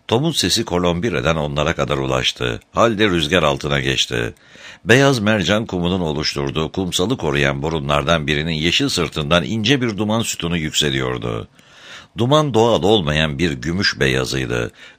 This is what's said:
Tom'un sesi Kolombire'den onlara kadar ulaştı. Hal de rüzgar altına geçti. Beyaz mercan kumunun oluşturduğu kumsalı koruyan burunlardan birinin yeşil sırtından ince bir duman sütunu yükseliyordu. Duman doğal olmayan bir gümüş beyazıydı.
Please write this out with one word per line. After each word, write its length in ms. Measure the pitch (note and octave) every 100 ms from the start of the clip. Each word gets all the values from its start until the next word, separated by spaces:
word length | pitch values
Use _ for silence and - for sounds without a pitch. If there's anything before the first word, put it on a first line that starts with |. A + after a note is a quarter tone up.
| -
Tom'un 240 | A2+ D#3+
sesi 340 | - F2+ A#2 A#2
Kolombire'den 720 | F2 F2+ E2+ A2+ D2 C2 D#2+
onlara 380 | D2 C#2+ D2
kadar 240 | D2+ C#2 C#2+
ulaştı. 600 | C2+ B1+ B1 - B1 A1 -
Hal 260 | F2+ A#2 G2+
de 100 | G#2+
rüzgar 360 | F2 D2 F2+
altına 360 | D#2 C2+ D2+ C#2+
geçti. 540 | C2 B1 - B1 A1+ - - - - - -
Beyaz 340 | B2 C#3 B2+
mercan 460 | G#2 A2 E2+ G#2 G#2+
kumunun 360 | F2+ F2 F#2+
oluşturduğu 720 | D#2+ D2 D#2 - C#2 D#2 D#2+
kumsalı 460 | - F#2 D#2 F#2+ C3
koruyan 440 | D#2+ C#2+ C#2 C#2
burunlardan 640 | D2+ D#2+ C#2 C#2+ C#2 E2 C#2+
birinin 240 | D2 D#2+
yeşil 380 | D#2 E2+ - C#3
sırtından 540 | - D2+ - D2 F2
ince 380 | C2+ A2 G#2+ C#3
bir 160 | B2 G2
duman 240 | G#2+ A2
sütunu 360 | A2 - E2+ E2+
yükseliyordu. 880 | D#2 - D2+ C2+ B1+ B1 A#1 A1 - _ _ - - - - -
Duman 360 | B2 D3+ D3+
doğal 300 | A2 A#2 G2
olmayan 560 | F2+ A2 D2 D2+ D#2 C#2
bir 120 | E2+
gümüş 480 | C2 B1+ F2 G#2 -
beyazıydı. 720 | C2+ C2 B1+ C2+ B1 A#1+ A1 - -